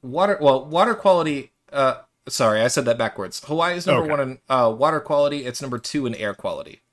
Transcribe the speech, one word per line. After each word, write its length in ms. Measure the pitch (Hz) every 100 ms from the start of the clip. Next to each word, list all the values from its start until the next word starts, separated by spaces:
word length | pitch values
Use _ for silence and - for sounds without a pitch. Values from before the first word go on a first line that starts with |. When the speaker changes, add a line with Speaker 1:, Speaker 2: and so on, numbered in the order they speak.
Speaker 1:
Water, 360 | 131 139 196 202
well, 240 | 147 131
water 300 | 143 160 220
quality, 580 | 220 196 180 160 139 131 _ _
uh, 260 | 143 135 123 - _ -
sorry, 320 | - 120 107
I 60 | 120
said 160 | 135 120
that 120 | 117
backwards. 440 | 113 - 92 -
Hawaii 320 | - 156 170 175
is 100 | 175
number 160 | -
Speaker 2:
Okay. 80 | 160
Speaker 1:
one 100 | 147
in, 180 | 131 131 _
uh, 260 | 131 117 110
water 240 | 147 156
quality. 440 | 147 147 143 143
It's 180 | 127 123
number 160 | 139 120
two 280 | - 151 127
in 80 | 117
air 180 | 104
quality. 460 | 98 98 78 76 - _